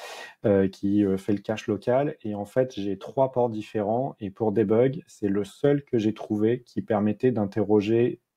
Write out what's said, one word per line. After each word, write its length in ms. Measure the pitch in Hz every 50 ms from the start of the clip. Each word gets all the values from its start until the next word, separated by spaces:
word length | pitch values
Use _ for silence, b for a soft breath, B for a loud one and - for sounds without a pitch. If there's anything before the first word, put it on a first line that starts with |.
| B B B B B B B _ -
euh, 240 | 101 101 98 95 95
qui, 340 | 95 - - 98 101 104 104
euh, 140 | 98 95 95
fait 160 | - - 104
le 60 | 101
cache 280 | - - 110 107 - -
local. 480 | 104 98 - - 120 131 143 147 - -
Et 140 | - 110 104
en 100 | 101 101
fait, 280 | 101 - 131 131 127 -
j'ai 220 | - 98 101 98 95
trois 340 | - - - 135 135 131
ports 180 | - 123 120 123
différents. 640 | 110 107 104 - - 110 104 98 110 120 131 - - -
Et 100 | 110 95
pour 220 | 95 - 117 110
debug, 520 | 101 113 110 98 110 113 123 135 139 175 - _
c'est 200 | - - - 98
le 160 | 98 101 101
seul 400 | - - - - 143 143 143 143
que 140 | _ - 120
j'ai 160 | 104 110 104
trouvé 480 | - - - 110 104 107 110 120 139
qui 200 | - _ - 110
permettait 500 | - - 113 101 104 107 107 - - 127
d'interroger 880 | 120 113 104 98 - 113 104 95 107 107 98 104 113 117 120 123 - - _ _ _